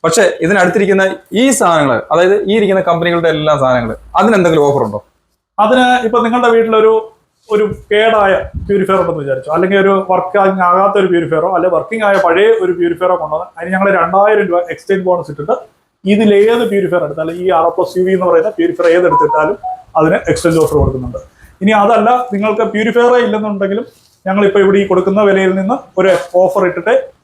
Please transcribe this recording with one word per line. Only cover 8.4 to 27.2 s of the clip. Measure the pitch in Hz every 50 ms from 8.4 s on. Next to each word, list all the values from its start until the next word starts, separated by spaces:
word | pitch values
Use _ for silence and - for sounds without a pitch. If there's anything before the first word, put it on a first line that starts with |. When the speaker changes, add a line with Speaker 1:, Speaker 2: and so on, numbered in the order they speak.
| - - - - -
Speaker 2:
പ്യൂരിഫയർ | - 202 196 190 - 190 185
ഉണ്ടെന്ന് | 175 170 160 156 143
വിചാരിച്ചോ, | 139 135 131 - 151 156
അല്ലെങ്കിൽ | 165 185 185 202 196 190
ഒരു | 196 196 190 185 -
വർക്കിംഗ് | 185 175 180 - - 202 196 196 190 190 180 175
ആകാത്ത | 175 185 196 202 202 202
ഒരു | 196 185
പ്യൂരിഫയറോ, | 180 170 165 143 165 156 160 185 190
അല്ലെ | 170 170 185 170
വർക്കിംഗ് | 160 - - 220 226 214
ആയ | 202 196 190 196
പഴയ | 170 165 180 208 226 226 220 185
ഒരു | 180
പ്യൂരിഫയറോ | 175 170 175 170 170 165 180 180 180 165
കൊണ്ടുവന്ന് | 156 151 151 160 180 - _
അതിന് | 165 170 180 190
ഞങ്ങൾ | 190 196 196 196 180
രണ്ടായിരം | 165 170 180 196 202 214 214 208 196 180
രൂപ | 170 175 175 170 160
എക്സ്ചേഞ്ച് | - - - 196 190 185
ബോണസ് | 180 180 175 160 151
ഇട്ടിട്ട് | 143 143 147 156 170 - - - _ _ _ _ _ _ _
ഇതിലേത് | 190 208 208 226 208 202 202 208 220 233 240 247 190
പ്യൂരിഫയർ | 202 202 190 170 175 175 156
എടുത്താലും, | 147 143 156 156 160 165 180 180
ഈ | 190
ആർ | 180 165 160 170
ഒ |
പ്ലസ് | 170 - - - -
യു | 185 185
വി | 185 190
എന്ന് | 185 185 175
പറയുന്ന | 170 165 160 - 214
പ്യൂരിഫയർ | - 170 170 170 - 175 170 165
ഏതെടുത്തിട്ടാലും | 180 180 175 180 - 160 147 - 151 151 151 131 - - - - - - _ _ 160
അതിന് | 156 160 - - - 170
എക്സ്ചേഞ്ച് | 151 - - 170 160 160 156
ഓഫർ | - 151 147
കൊടുക്കുന്നുണ്ട്. | 143 135 131 131 127 123 120 - - - _ _ - - - _
ഇനി | 196 202
അതല്ല, | 220 208 202 - 233 220 208 226 247 247 247 - 202
നിങ്ങൾക്ക് | 196 208 220 226 - 226 214 -
പ്യൂരിഫയറേ | 208 220 233 214 240 240 240 247 247 233
ഇല്ലെന്നുണ്ടെങ്കിലും | 208 202 214 208 214 208 196 196 190 196 220 269 - _ _ _ _ _ _ _
ഞങ്ങളിപ്പോ | 190 190 202 202 196 196 202
ഇവിടെ | 196 196 196
ഈ | 202 202 190
കൊടുക്കുന്ന | 185 185 180 190 196 208 214 202
വിലയിൽ | 196 190 190 190 185 190
നിന്ന് | 190 196 233 185 - - _ 185
ഒരു | 185 190 180 - - - - 180
ഓഫർ | 185 180 185 202 190 180
ഇട്ടിട്ടേ | 180 180 170 208 247 539 - - - _